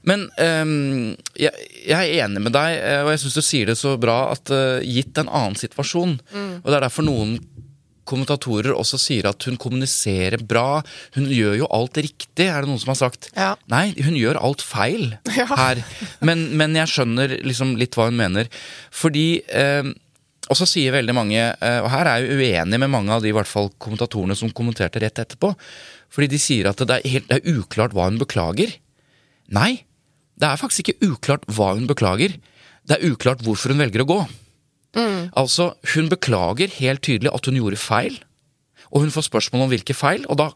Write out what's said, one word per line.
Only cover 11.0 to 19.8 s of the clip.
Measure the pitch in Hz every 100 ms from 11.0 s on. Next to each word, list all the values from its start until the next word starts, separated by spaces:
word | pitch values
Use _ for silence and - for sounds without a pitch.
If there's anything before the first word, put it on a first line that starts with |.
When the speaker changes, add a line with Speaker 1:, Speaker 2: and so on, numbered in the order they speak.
| -
Speaker 1:
Hun | 131 139
gjør | 127 107 104
jo | -
alt | 110 127 156
riktig, | 151 _ - - 185
er | 151
det | 139
noen | 127
som | 131
har | 135
sagt. | 127 - - -
Speaker 2:
Ja. | 190 202 -
Speaker 1:
Nei, | 117 202 -
hun | 139
gjør | 160 110 -
alt | 127 -
feil | - 107 110 220 127 107
Speaker 2:
<laughs> | - 226
Ja. | 240
Speaker 1:
her. | 277 131 123 117 - 185 -
Men, | 151 165 160 151
men | 156
jeg | 160 156
skjønner | - 120 117 135 131
liksom | 131 120 131 117
litt | 123
hva | - 113
hun | 120
mener. | 101 95 117 - - - -
Fordi, | - 165 147 160 170 -
eh, | - 139 143